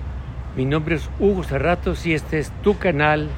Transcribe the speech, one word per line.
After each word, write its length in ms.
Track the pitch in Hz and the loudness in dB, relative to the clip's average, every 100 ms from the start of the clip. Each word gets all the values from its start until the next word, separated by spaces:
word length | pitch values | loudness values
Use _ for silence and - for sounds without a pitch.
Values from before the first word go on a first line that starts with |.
| - - - - - - | -8 -8 -8 -10 -8 -2
Mi 80 | 131 | 0
nombre 300 | 156 156 160 | 0 0 -2
es 140 | - - | -4 2
Hugo 240 | 196 190 156 | 2 2 0
Serratos 600 | 170 160 175 185 170 170 | 0 2 2 0 -2 0
y 80 | |
este 240 | 156 - 156 | -2 0 -2
es 140 | 135 - | -4 0
tu 140 | 202 202 | 2 2
canal 520 | 190 143 151 151 151 | 2 4 4 4 0